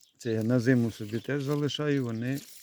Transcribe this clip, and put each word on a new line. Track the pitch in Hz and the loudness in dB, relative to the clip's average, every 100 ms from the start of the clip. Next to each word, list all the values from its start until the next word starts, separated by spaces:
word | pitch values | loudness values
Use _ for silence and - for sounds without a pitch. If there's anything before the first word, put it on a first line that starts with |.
| _ _ | _ _
Це | 120 | -2
я | 110 | 0
на | 110 127 | 2 4
зиму | 117 127 117 | 6 4 4
собі | - 104 113 | -2 -8 -6
теж | - 143 | -4 -4
залишаю, | 135 147 147 - 151 139 | -2 -2 -2 -2 0 0
вони | 120 113 123 139 - - | -2 -4 -4 -6 -8 -20